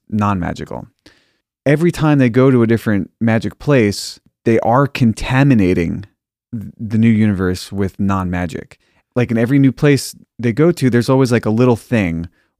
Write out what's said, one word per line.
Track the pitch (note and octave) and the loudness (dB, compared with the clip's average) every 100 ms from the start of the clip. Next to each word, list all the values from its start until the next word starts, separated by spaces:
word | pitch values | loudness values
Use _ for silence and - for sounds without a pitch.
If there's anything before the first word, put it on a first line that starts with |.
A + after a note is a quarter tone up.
| - | -8
non-magical. | G#2+ G#2 G2 E2 D#2+ - - - _ _ _ _ _ _ _ | -4 -2 -2 -4 -8 -10 -12 -16 _ _ _ _ _ _ _
Every | - D3 E3+ | -2 0 0
time | - D#3 D3 | 0 0 2
they | B2+ | 2
go | A#2 C3+ | 4 4
to | B2+ | 4
a | A2+ | 2
different | A2 - G2+ - - | 0 0 -2 -4 -4
magic | A#2 A2+ G#2 - | -2 0 -2 -6
place, | - C#3 G#2 G2 - - _ _ | 0 2 2 -2 -8 -16 _ _
they | - A2+ | 0 0
are | - B2 C#3+ | 2 2 0
contaminating | - A#2 G#2+ - B2 C#3 A#2+ F2+ F2+ E2 E2 - _ _ _ _ | 0 0 0 -2 0 2 4 2 0 -2 -6 -12 _ _ _ _
th-, | A#2+ - - | -14 -12 -12
the | A2 A2 | -6 0
new | A2+ | 2
universe | G#2+ G#2+ F#2+ F#2 F#2 - | 4 2 0 -2 -4 -6
with | G2 F#2+ - | -6 -6 -2
non-magic. | G2 G2 F#2 F2+ F2+ - - - _ _ _ - | -2 -2 -2 -4 -6 -8 -16 -20 _ _ _ -4
Like, | B2 | -2
in | A2+ | 0
every | A#2 C#3 | 0 2
new | C3+ | 2
place | B2 D3+ C#3 - - _ - | 2 2 2 -2 -16 _ -6
they | A#2 | -4
go | A2+ E3 | 0 0
to, | E3+ B2+ | 0 0
there's | A#2+ A#2+ | 0 2
always, | C3 C3 | 2 2
like, | A#2 G#2+ | 0 0
a | |
little | A2 B2+ A2+ | 0 2 0
thing | - A#2+ F#2 E2 E2+ _ _ _ | -2 -2 -2 -4 -8 _ _ _